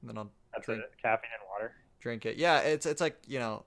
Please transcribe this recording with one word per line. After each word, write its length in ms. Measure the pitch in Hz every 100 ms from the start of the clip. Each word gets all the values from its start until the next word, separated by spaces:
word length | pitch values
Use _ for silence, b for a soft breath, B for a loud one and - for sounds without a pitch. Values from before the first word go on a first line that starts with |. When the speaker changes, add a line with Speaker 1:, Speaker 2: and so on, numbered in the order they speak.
Speaker 1:
and 80 | 120
then 80 | 110
I'll 140 | 107 - _
Speaker 2:
That's 120 | 113 -
Speaker 1:
drink 160 | 113
Speaker 2:
it, 100 | 120 -
caffeine 300 | 117 113 117 113
and 80 | 95
water? 220 | 101 113 - _ _
Speaker 1:
drink 260 | 123 113 113
it. 120 | 123
Yeah, 240 | 170 151
it's, 260 | 151 151 165
it's 120 | 151
like, 180 | 160 - 147
you 100 | 135
know 260 | 113 107